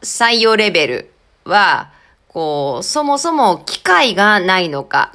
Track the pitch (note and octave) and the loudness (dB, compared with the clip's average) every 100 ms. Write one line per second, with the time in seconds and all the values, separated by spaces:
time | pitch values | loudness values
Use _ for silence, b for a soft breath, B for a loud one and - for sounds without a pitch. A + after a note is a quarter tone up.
0 | - - A#3 A#3 A3 A3 G#3+ E3+ C#3+ B2 | -10 -2 0 2 2 2 2 0 0 -4
1 | - _ _ _ - G3+ F#3 C3 - b | -10 _ _ _ 0 2 2 0 -4 b
2 | b b _ - D#3 D3 C#3+ B2 G3 D4+ | b b _ -6 -4 -4 -4 -4 -4 -4
3 | D4 C#4 E4+ D#4+ A3 E3+ - - - F4+ | -2 -2 -2 2 2 0 -4 -6 0 2
4 | C4 F#3 G#3 G#3 F3+ F#3 E3+ C#3 C3+ C#3+ | 2 2 2 2 2 0 -2 -6 -4 -4
5 | - | -4